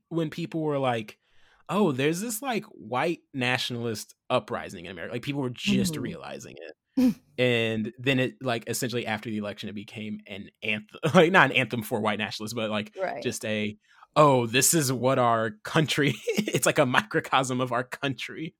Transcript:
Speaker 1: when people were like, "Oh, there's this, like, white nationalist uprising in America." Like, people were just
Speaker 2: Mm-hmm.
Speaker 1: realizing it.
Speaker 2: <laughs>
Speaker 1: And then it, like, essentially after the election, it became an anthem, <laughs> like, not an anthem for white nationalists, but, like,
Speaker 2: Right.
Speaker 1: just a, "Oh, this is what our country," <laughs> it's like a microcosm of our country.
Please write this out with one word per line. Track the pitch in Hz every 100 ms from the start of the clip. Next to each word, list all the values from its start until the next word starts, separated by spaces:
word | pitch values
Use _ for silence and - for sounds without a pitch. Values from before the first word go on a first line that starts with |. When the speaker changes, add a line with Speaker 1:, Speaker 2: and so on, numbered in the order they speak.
| -
Speaker 1:
when | 165 160
people | 165 165 165
were | 156 143
like, | 131 117 107 - _ _ _ _ -
"Oh, | 175 196
there's | 127 143 170
this, | 233 226
like, | 269 220 -
white | - 107 123 160 165 _
nationalist | 139 123 127 - 120 117 107 - _ -
uprising | 123 - 107 82 90 85
in |
America." | 92 - 123
Like, |
people | 135 143
were | 127
just | 117 196 202 - 156
Speaker 2:
Mm-hmm. |
Speaker 1:
realizing | 113 82 67 69 - 67
it. | 80 - _ -
Speaker 2:
<laughs> | 254 - _ -
Speaker 1:
And | 123 120 113 110 110 -
then | 127 131
it, | 127 -
like, | 127 117 -
essentially | 113 127 120 110
after | 107 117
the | 107
election, | 104 101 107
it | 104
became | 104 113 107 104 -
an | 98 92 -
anthem, | 110 107 - - 160
<laughs> | 175
like, | 165
not | 190 139
an | 123
anthem | 123 120
for | 110 113
white | 107 104
nationalists, | 104 - 107 117
but, | 110
like, | 107 104 -
Speaker 2:
Right. | 190 -
Speaker 1:
just | 123 104 113
a, | 107 107 104 _ _ - -
"Oh, | 151 131 120
this | 117 - 170
is | 131
what | 131 123 135
our | 123 113 113 107 -
country," | 165 151 - 143 -
<laughs> | - 403
it's | 214 - 180
like | 156
a | 135
microcosm | 127 - 160 - 135 131 127
of | 127
our | 120 127
country. | - 139 131 - 110 160